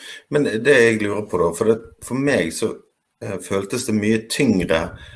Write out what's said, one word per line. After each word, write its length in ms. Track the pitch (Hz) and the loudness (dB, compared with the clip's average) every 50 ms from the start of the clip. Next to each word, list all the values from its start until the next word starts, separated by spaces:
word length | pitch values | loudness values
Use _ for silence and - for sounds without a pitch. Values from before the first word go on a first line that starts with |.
| - - - - - _ | -18 -18 -20 -20 -12 _
Men 140 | 143 147 143 | -2 0 0
det 220 | - 104 113 117 | 0 -2 0 2
jeg 360 | 135 143 127 117 117 113 107 | 4 6 6 6 6 4 2
lurer 260 | 104 101 101 104 104 - | 0 -2 -2 -4 -4 -4
på 120 | - 87 | 0 0
da, 140 | 82 85 87 | 0 0 0
for 120 | - 117 | 0 2
det, 140 | 110 113 113 - - - _ - | 2 2 2 0 -10 -20 _ -12
for 100 | - 120 | -8 -6
meg 360 | 131 139 139 135 104 85 82 78 | -2 0 0 2 2 0 0 -2
så, 220 | - 110 110 - - - _ _ _ _ _ _ _ | -4 -4 -4 -4 -8 -16 _ _ _ _ _ _ _
eh, 160 | 113 110 98 90 | -10 -8 -8 -8
føltes 480 | - - 101 98 98 - - 123 120 - | -6 -4 -4 -4 -4 -4 -6 -6 -2 -2
det 80 | 110 | -2
mye 320 | 107 101 107 113 110 110 - | 0 2 2 0 0 0 -4
tyngre 680 | - - 147 123 107 92 85 - 82 80 82 82 - - - - - | -2 0 2 2 4 2 2 2 2 0 0 -2 -8 -14 -18 -20 -20